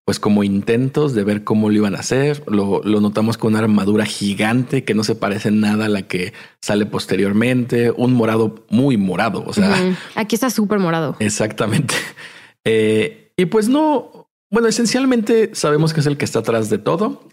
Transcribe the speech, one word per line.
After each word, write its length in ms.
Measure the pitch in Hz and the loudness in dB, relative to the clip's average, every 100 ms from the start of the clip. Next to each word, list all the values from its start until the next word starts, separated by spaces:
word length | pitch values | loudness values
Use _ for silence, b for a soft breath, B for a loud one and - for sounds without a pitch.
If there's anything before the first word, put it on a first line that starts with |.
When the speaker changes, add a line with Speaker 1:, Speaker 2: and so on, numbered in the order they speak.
| - | -6
Speaker 1:
pues, 140 | 95 | -2
como 240 | 107 104 | 2 2
intentos 680 | 101 98 101 117 131 143 147 | 2 0 0 0 0 0 0
de 100 | 120 | 0
ver 200 | 98 104 104 | 0 0 0
cómo 240 | 110 107 | 0 2
lo 60 | 107 | 2
iban 200 | 104 82 | 2 -2
a 40 | |
hacer. 440 | - 127 143 147 147 | -2 0 0 -2 -2
Lo, 340 | 104 98 92 | -2 0 0
lo 160 | - 107 | 0 2
notamos 360 | 104 104 110 110 | 2 0 0 0
con 160 | 117 | 0
una 60 | 110 | 0
armadura 460 | 113 104 95 107 104 | 2 2 2 2 0
gigante 800 | - 101 98 110 120 123 135 | -2 -4 -2 0 0 0 -2
que 100 | 123 | -2
no 120 | 107 107 | -2 -2
se 100 | 110 | -2
parece 340 | 107 101 110 | -2 -2 0
en 120 | 107 | 2
nada 240 | 104 107 110 | 2 0 0
a 40 | |
la 120 | 101 | -2
que 300 | 95 92 90 - B B | -4 -6 -6 -10 B B
sale 240 | - 104 104 | -4 -2 -2
posteriormente. 1040 | 98 - 98 101 101 120 127 120 123 120 | -4 -4 -2 0 2 2 0 0 0 0
Un 220 | - 123 | 2 2
morado 520 | 127 110 110 110 - - | 2 2 2 0 -4 -2
muy 280 | 107 139 117 | 0 2 2
morado, 440 | 95 87 113 92 - | 0 0 -2 -4 -4
o 80 | |
sea 160 | - 196 | 0 2
Speaker 2:
Ujú. 240 | 190 185 180 - - | 2 0 -2 -6 -8
Aquí 200 | 214 226 | -4 -2
está 140 | 254 | -2
súper 300 | 233 208 208 | 0 0 0
morado. 360 | 180 165 151 - | 0 0 -2 -4
Speaker 1:
Exactamente. 760 | 107 - 104 - 113 110 127 - | -4 -2 -4 -2 -2 0 -2 -4
<laughs> 40 | - B B B B B - | -8 B B B B B -2
Eh, 680 | 110 107 110 101 - _ - | 2 2 2 0 -6 _ -2
y 80 | 180 | 0
pues 240 | 220 214 | 2 2
no, 580 | 285 311 294 - - - _ _ | 2 2 0 -4 -16 -20 _ _
bueno, 160 | 214 233 | 0 2
esencialmente 840 | 214 233 254 269 247 214 226 214 | 2 0 2 2 0 2 2 2
sabemos 400 | - 156 151 160 | 0 0 2 2
que 80 | 160 | 0
es 40 | 147 | 0
el 120 | 139 | -2
que 80 | 104 | -4
está 140 | 113 | -4
atrás 300 | 113 113 107 | -2 0 0
de 80 | 107 | -2
todo, 420 | - 170 214 277 - | -2 -2 -2 -4 -8